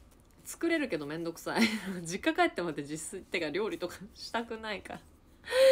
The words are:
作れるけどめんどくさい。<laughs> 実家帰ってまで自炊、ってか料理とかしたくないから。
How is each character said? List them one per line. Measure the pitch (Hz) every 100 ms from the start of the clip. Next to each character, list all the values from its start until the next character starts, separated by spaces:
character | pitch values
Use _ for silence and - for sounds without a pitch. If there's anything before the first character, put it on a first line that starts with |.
| - - - -
作 | - - 339
れ | 330
る | 262
け | 165
ど | 143
め | 160
ん |
ど | 170
く | 170
さ | - 160
い。 | 220 214
<laughs> | 190 180
実 | 165 180 320
家 | 320 339
帰 |
っ |
て | 339
ま | 175
で | 151
自 | 143
炊、 | 156 - 190
っ |
て | 170 190
か | 156
料 | 151 214
理 | 170
と | 175
か | - 196
し | - -
た | 226
く | 233 226
な | 220
い | 196
か | -
ら。 | - - - - - - 494 539